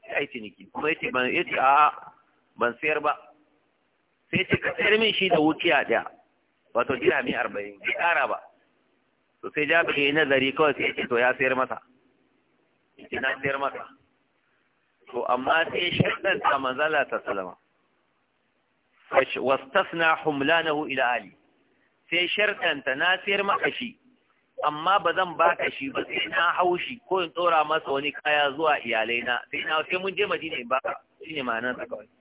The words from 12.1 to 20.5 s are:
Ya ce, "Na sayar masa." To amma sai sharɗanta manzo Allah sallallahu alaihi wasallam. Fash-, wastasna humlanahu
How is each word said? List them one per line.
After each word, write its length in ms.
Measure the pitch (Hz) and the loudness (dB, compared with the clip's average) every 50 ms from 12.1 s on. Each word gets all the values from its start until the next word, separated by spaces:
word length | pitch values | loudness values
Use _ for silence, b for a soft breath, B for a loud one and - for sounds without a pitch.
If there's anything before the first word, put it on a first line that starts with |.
| _ _ _ _ _ _ _ _ _ _ _ _ _ _ _ _ _ | _ _ _ _ _ _ _ _ _ _ _ _ _ _ _ _ _
Ya 120 | _ - - | _ -16 -10
ce, 120 | - 123 | -8 -4
"Na 160 | 127 131 - - | -2 -2 -4 -2
sayar 200 | 135 139 139 139 | -4 -4 -2 -2
masa." 280 | 139 135 - - - - - _ _ _ _ _ _ _ _ _ _ _ _ _ _ _ _ _ _ _ _ _ _ - | -2 -4 -4 -6 -14 -16 -20 _ _ _ _ _ _ _ _ _ _ _ _ _ _ _ _ _ _ _ _ _ _ -10
To 120 | - 120 - - | -8 -6 0 0
amma 340 | 123 127 131 143 156 160 165 165 | 0 0 2 2 2 2 2 0
sai 200 | 165 170 175 175 | -2 -2 -2 -2
sharɗanta 680 | 170 - - - - - - 190 185 - - - - - | 0 2 0 0 0 -2 -2 -2 -2 0 0 0 0 0
manzo 220 | - 127 127 127 151 | -2 -2 -2 0 0
Allah 220 | 156 156 147 131 - | 0 2 0 0 0
sallallahu 160 | 120 107 - | -2 -6 -4
alaihi 40 | - | -4
wasallam. 280 | - 98 92 90 90 _ _ _ _ _ _ _ _ _ _ _ _ _ _ _ _ _ _ _ _ _ _ _ _ _ _ _ _ _ _ - | -6 -6 -6 -8 -10 _ _ _ _ _ _ _ _ _ _ _ _ _ _ _ _ _ _ _ _ _ _ _ _ _ _ _ _ _ _ 0
Fash-, 280 | - - 131 127 - - | 2 2 2 2 -2 -4
wastasna 760 | - 123 135 135 - - - 196 190 - - 170 165 165 160 156 - | 0 0 0 0 -2 0 0 0 0 2 -2 0 2 2 2 2 0
humlanahu 640 | 156 147 139 139 139 | -2 -2 0 2 4